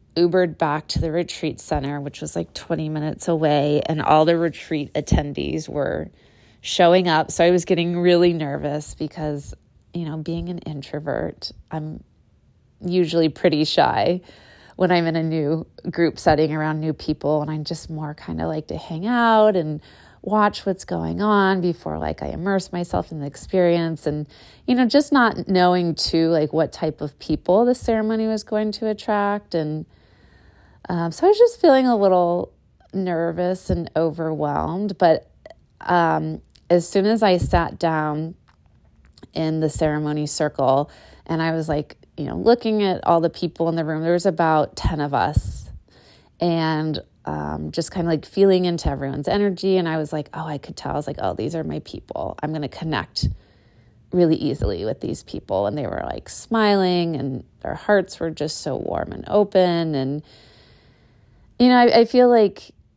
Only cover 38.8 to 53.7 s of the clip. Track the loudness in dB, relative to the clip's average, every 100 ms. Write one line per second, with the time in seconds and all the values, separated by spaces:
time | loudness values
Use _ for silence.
38.8 | _ _ _ _ -12 -4 -2 0 -2 0
39.8 | 0 0 -2 -2 -4 -2 -4 0 2 2
40.8 | 0 -10 -20 -20 -6 -2 -2 -2 -2 -4
41.8 | -6 -14 _ -10 -8 0 2 2 2 0
42.8 | 0 0 2 2 2 -2 -8 -2 -2 -2
43.8 | -4 -2 0 2 0 2 2 2 0 -2
44.8 | -4 -2 -2 0 0 0 -2 -12 -14 -20
45.8 | _ _ _ _ _ -4 -2 0 0 0
46.8 | -2 -6 -10 _ -10 -8 -6 -8 -6 -6
47.8 | -6 -4 -2 -2 -2 2 4 6 2 0
48.8 | -2 -4 -6 -4 -2 0 0 -2 0 0
49.8 | 0 -2 -4 -6 -8 -10 -8 -8 -10 -12
50.8 | -8 -6 -6 -6 -4 -4 -6 -6 -6 -8
51.8 | -10 -16 -10 -8 -8 -6 -6 -6 -8 -8
52.8 | -4 -4 -4 -4 -4 -4 _ _ _